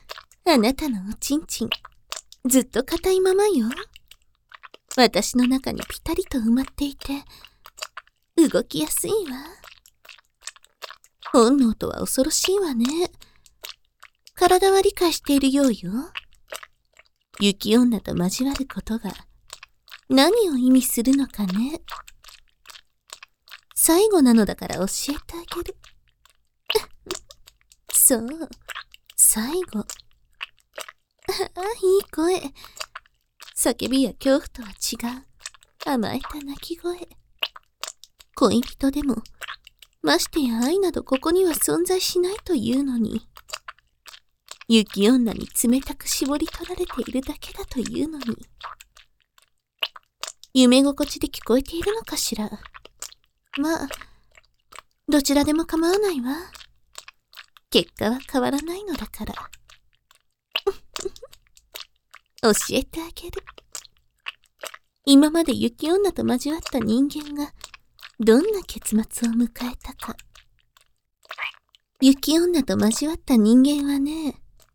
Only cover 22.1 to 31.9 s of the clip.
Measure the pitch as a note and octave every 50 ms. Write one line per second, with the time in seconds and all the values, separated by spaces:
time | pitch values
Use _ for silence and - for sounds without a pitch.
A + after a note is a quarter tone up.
22.1 | - _ _ - - - _ _ _ _ _ - - - _ _ _ _ _ _
23.1 | - - - _ _ _ _ _ - - _ _ _ - - - E4 F4 G#4 A4
24.1 | G4+ F4 C#4 B3 A#3 A3+ G#3 - - - F3+ - - - F#3 G3 - - - -
25.1 | C#4+ D4+ - - - E4+ E4+ - - F4 F4 - F#4+ - - - _ _ _ _
26.1 | _ _ _ _ _ _ _ _ _ _ _ _ - - - - - - _ -
27.1 | - - - _ - - - - _ _ _ _ - _ _ - - - - -
28.1 | C4+ A3 A3+ A#3+ D4 E4 D#4 - - - _ - - - - - - _ _ _
29.1 | - - - - - A3 G#3+ B3+ D#4 F#4 F4+ - - G#3 G3+ - - - _ _
30.1 | - _ _ _ _ _ - - _ _ _ _ _ - - - - _ _ _
31.1 | _ _ _ - G4 - G4 - - F4 F#4 G4+ A#4 - - F#4